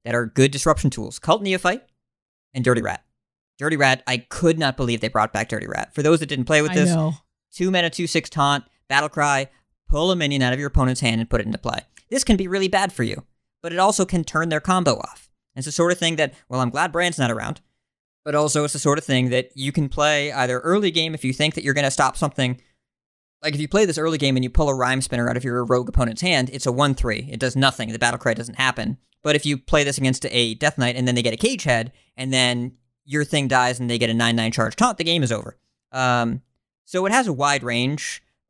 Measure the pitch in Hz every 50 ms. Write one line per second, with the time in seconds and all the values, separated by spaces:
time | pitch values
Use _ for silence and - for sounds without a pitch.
0 | _ 120 120 120 120 110 - 135 131 139 139 135 - 165 151 - - 143 - -
1 | 107 - - - - - 170 220 202 196 185 180 - 180 196 262 - _ _ _
2 | _ _ _ _ _ _ _ _ _ _ _ 131 123 127 123 117 113 104 90 -
3 | - _ _ _ _ _ _ _ _ _ _ _ 139 151 160 143 143 135 131 127
4 | - - 127 127 - _ - - 175 165 165 160 160 135 131 - 135 120 117 110
5 | - 113 - 113 107 110 - 101 110 - 113 107 - - - - - - _ -
6 | 143 151 170 160 160 135 147 135 123 - 156 151 151 156 180 180 180 180 170 160
7 | 156 156 156 - _ _ _ _ _ _ - - 180 190 190 180 175 165 165 -
8 | 175 160 - 165 156 - - 160 143 143 143 139 - _ _ _ _ _ 135 139
9 | 147 151 - 160 147 147 143 135 139 131 _ _ _ _ _ _ _ - - 143
10 | 165 185 190 175 156 143 143 139 131 123 127 131 143 143 - 151 131 127 127 -
11 | - 117 113 113 113 - - 117 104 110 110 - - 117 123 - - _ _ -
12 | _ _ 220 269 269 - 233 185 190 180 185 196 190 190 196 190 196 190 - -
13 | - - 98 - - _ _ _ _ _ _ _ - 170 165 175 185 202 214 -
14 | 190 185 - 175 156 - - 156 165 170 156 151 - - 185 185 180 151 117 -
15 | - - - - - _ _ _ _ _ _ 131 131 147 143 - 170 175 180 175
16 | 170 165 165 156 156 135 - - _ _ 127 127 127 120 117 143 170 180 151 170
17 | 180 175 160 - 135 120 117 110 110 113 156 - _ _ _ _ _ _ _ _
18 | _ _ _ _ _ 151 143 147 151 147 135 151 147 147 - 147 - 156 143 156
19 | - - 139 127 123 127 123 127 127 - _ 135 135 139 143 170 147 135 - -
20 | 147 151 151 147 143 147 127 135 127 127 123 123 - 160 180 208 202 185 160 165
21 | 160 160 160 151 - 131 127 - 147 156 - - - 139 135 143 143 135 - -
22 | 143 131 - - 165 143 - - 131 123 127 127 _ _ _ _ _ _ _ _
23 | _ _ _ _ _ _ _ _ - 156 147 143 151 147 - 202 220 185 156 151
24 | 151 165 160 147 147 139 131 127 127 123 - - 156 143 135 131 127 123 131 131
25 | 131 - - 120 120 123 120 123 127 127 120 123 123 117 127 123 123 120 127 -
26 | 127 113 110 - 175 180 175 139 127 131 - 135 - 135 120 127 143 143 135 -
27 | - 120 107 110 120 143 - 110 131 127 120 131 135 135 - - 120 110 113 113
28 | 123 120 120 120 - 123 110 107 120 120 101 - 131 131 120 - 113 - 131 -
29 | _ _ _ _ _ 151 147 147 - 147 143 131 - - - 151 143 139 135 139
30 | 135 131 127 - - - - 123 120 113 110 113 151 147 - - 127 123 120 127
31 | 123 127 123 123 117 120 110 120 - 240 269 196 - 147 123 117 113 127 - _
32 | _ _ _ - 131 131 131 131 127 123 123 120 120 127 - _ _ _ _ _
33 | _ 139 135 151 147 - - 151 139 127 131 127 123 127 127 120 127 120 120 117
34 | 120 113 113 113 117 117 117 117 113 113 113 - 113 110 - - 233 247 214 -
35 | 170 165 170 170 139 117 113 104 - - - _ _ _ _ _ _ _ - 131
36 | 131 127 123 120 117 117 120 127 - _ _ _ _ _ _ _ _ _ - 180
37 | 185 196 220 262 254 214 151 127 143 143 143 139 120 123 120 120 123 131 147 147
38 | - - - - - _ _ _ _ _